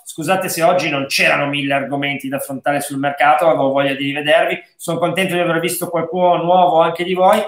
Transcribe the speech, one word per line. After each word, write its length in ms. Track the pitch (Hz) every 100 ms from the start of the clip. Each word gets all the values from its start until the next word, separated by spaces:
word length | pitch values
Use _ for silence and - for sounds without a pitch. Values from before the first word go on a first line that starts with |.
scusate 460 | - - 156 190 180
se 140 | 165
oggi 260 | 165 180 165
non 160 | 143 135
c'erano 400 | - 170 143 143
mille 260 | 143 139 139
argomenti 520 | 123 143 143 135 135
da 100 | 139
affrontare 440 | - 131 143 143
sul 160 | 139 139
mercato, 480 | 143 143 147 151 165
avevo 240 | 143 135
voglia 240 | 135 139
di 120 | 135 139
rivedervi, 540 | 143 147 165 - - - -
sono 220 | - 165
contento 380 | 175 170 185 175
di 40 |
aver 200 | 175 170
visto 280 | 165 - 170
qualcuno 500 | 165 165 180 180 170
nuovo 440 | 165 185 170 160
anche 220 | 170 170
di 100 | 175
voi, 260 | 180 185 214